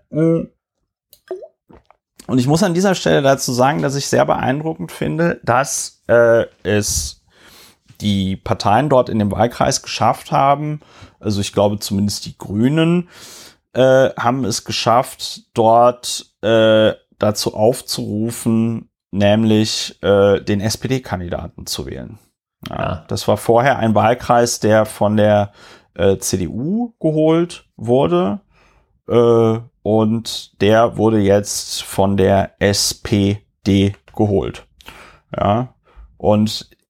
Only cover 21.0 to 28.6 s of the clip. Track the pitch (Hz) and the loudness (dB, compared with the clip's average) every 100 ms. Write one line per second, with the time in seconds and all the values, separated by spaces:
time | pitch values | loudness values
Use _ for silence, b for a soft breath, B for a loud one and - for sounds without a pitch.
21 | - 92 87 - - - 87 - - 65 | -4 -10 -8 -10 -10 -14 -12 -10 -10 -12
22 | 60 - _ _ _ _ - - - 90 | -14 -18 _ _ _ _ -12 -8 -6 -8
23 | - 104 - 107 - 117 131 123 113 104 | -8 -6 -2 -2 2 2 4 2 2 2
24 | 107 127 - 120 120 - 107 110 107 - | 2 0 2 2 2 0 2 2 2 -2
25 | 104 107 104 104 101 B B B B - | -2 2 4 4 0 B B B B -2
26 | 98 95 - 98 82 104 143 214 240 _ | 0 0 -2 -4 -4 -6 -4 -4 -6 _
27 | 160 156 156 165 170 - _ - 110 123 | -2 0 2 2 0 -8 _ -12 0 2
28 | 156 175 185 208 _ _ | 2 0 -2 -4 _ _